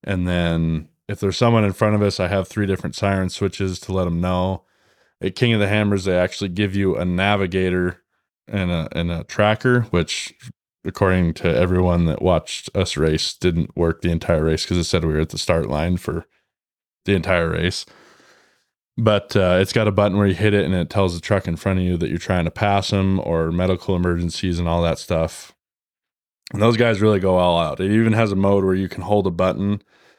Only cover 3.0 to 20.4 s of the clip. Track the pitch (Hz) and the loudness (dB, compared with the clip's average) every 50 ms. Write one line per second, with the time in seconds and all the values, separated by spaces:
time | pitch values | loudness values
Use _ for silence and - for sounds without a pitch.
3 | - 98 98 95 92 90 - - 101 95 - - 98 95 90 - - - 95 95 | -2 0 0 0 -2 -4 -4 -4 -4 -4 -4 -4 -6 -6 -6 -8 -8 -6 -4 -2
4 | 90 87 85 85 87 90 90 90 92 95 92 - _ _ _ _ _ _ _ _ | -2 -2 -2 -2 -2 0 0 0 0 0 -2 -4 _ _ _ _ _ _ _ _
5 | _ _ _ - - 95 92 - 123 120 117 107 101 98 104 107 104 101 101 98 | _ _ _ -8 -8 -6 -4 0 0 2 2 2 2 2 2 2 2 2 0 0
6 | 90 98 90 90 90 92 - - 101 95 87 98 104 98 95 98 98 95 82 - | 0 0 2 2 2 0 -2 -4 -6 -6 -2 -2 -2 -2 0 0 0 0 0 0
7 | 90 90 90 87 95 101 104 101 98 90 85 95 92 92 90 90 90 90 85 _ | -2 -2 0 0 0 2 2 0 0 -2 -2 -2 0 0 0 0 -2 -2 -4 _
8 | _ _ _ _ _ _ _ _ _ - 110 101 92 90 87 82 78 - - 85 | _ _ _ _ _ _ _ _ _ -8 -4 -4 -2 -2 -2 -2 -4 -4 -4 -4
9 | 85 85 85 82 - - - - 104 107 107 - - 127 123 123 117 - - 87 | -4 -2 -4 -6 -8 -6 -2 0 2 2 2 0 2 2 2 2 2 0 0 -2
10 | 82 - - - - - - _ - - - _ _ _ _ _ - - - - | 0 -2 -4 -10 -10 -12 -14 _ -20 -20 -20 _ _ _ _ _ -12 -8 -4 0
11 | 101 95 92 92 87 85 80 - - 87 82 69 90 90 92 90 90 90 87 87 | 2 2 2 2 2 0 -2 -2 -2 0 2 2 2 2 2 2 2 2 2 2
12 | 85 82 69 - - 92 87 78 - - - - - - - 101 90 - - 71 | 2 0 0 0 0 0 0 0 -2 -4 -12 -14 -12 -6 -4 -2 -2 -2 -2 -2
13 | 80 80 78 78 - - - - - 90 85 82 78 - - - 85 82 82 - | 0 0 0 0 -2 -6 -6 -2 -2 0 0 0 -2 -4 -2 -2 0 -2 -2 -2
14 | - 87 85 82 - - 85 78 78 80 80 80 - - - 90 82 - - 87 | -2 -2 -2 -2 0 0 0 2 2 0 0 -2 -2 -2 -2 -2 0 0 -2 0
15 | 80 80 76 76 80 - - - - - 85 82 71 53 69 76 82 87 90 87 | 0 0 0 0 -2 -2 -4 -6 -2 0 0 0 0 -2 -2 -2 -2 -2 -2 -2
16 | - - - 85 - _ _ _ _ _ _ _ _ _ _ _ _ _ _ _ | -4 -6 -6 -6 -8 _ _ _ _ _ _ _ _ _ _ _ _ _ _ _
17 | - - 101 90 80 98 92 87 85 82 82 82 85 92 - - - - - - | -2 0 0 0 0 0 0 0 0 0 -2 0 -2 -2 -2 -4 -10 -14 -18 -20
18 | - - _ _ _ _ _ _ _ _ _ _ _ _ _ _ _ _ - - | -20 -20 _ _ _ _ _ _ _ _ _ _ _ _ _ _ _ _ -4 0
19 | 113 110 104 101 - - - 101 92 90 90 92 95 - - 120 110 107 98 101 | 2 4 4 2 0 0 0 2 4 4 4 4 2 2 2 2 2 2 2 2
20 | 101 104 92 101 101 98 92 85 | 2 2 4 2 2 2 2 2